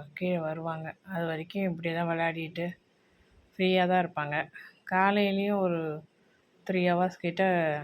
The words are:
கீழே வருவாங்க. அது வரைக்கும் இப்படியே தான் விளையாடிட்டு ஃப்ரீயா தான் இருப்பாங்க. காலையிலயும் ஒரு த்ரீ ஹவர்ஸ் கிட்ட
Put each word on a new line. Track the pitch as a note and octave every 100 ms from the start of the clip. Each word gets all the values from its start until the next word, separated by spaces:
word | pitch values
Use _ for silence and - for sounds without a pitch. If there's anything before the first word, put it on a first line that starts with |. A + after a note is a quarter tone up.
| D3
கீழே | - F3+ F3
வருவாங்க. | D#3 D#3+ E3 D#3+ D#3+ E3
அது | - F#3 E3+
வரைக்கும் | D#3+ E3+ G3
இப்படியே | F#3+ E3 E3+
தான் | E3 E3+
விளையாடிட்டு | E3 E3 E3 D#3+ E3 F3 - _ _ _ _ _ _ _
ஃப்ரீயா | - F#3 F#3 F3+
தான் | F#3
இருப்பாங்க. | F3 - D3 D3 - - - -
காலையிலயும் | - F#3 G3 G#3 G3+ G3 G3+ G3+
ஒரு | F#3 E3+ D#3+ D#3 D#3 _ _ _ _ _ -
த்ரீ | F#3
ஹவர்ஸ் | F3+ F3 F3+ -
கிட்ட | E3+ F3 F#3+ F3+ D#3+ D3